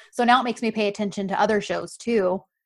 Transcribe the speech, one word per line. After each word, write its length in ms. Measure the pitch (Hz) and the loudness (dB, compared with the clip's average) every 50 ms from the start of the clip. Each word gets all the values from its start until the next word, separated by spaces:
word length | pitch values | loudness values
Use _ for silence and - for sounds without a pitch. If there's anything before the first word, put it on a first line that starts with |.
| - - - | -20 -10 -4
So 120 | - 240 | 0 4
now 160 | 233 240 262 | 4 4 4
it 40 | 247 | 4
makes 180 | 247 233 - - | 0 -4 -2 -4
me 80 | 220 | -4
pay 180 | 214 220 214 202 | -2 0 0 -2
attention 380 | 202 - 214 202 170 208 196 190 | -2 -2 -4 -4 -4 -4 -4 -2
to 120 | 196 - | 0 0
other 200 | 208 214 220 208 190 | 2 2 2 0 -2
shows 340 | - 180 175 175 175 - | -2 -4 -6 -6 -8 -12
too, 480 | - - - 233 220 190 180 180 190 - _ _ _ _ | -10 -4 -2 0 2 2 2 0 -2 -6 _ _ _ _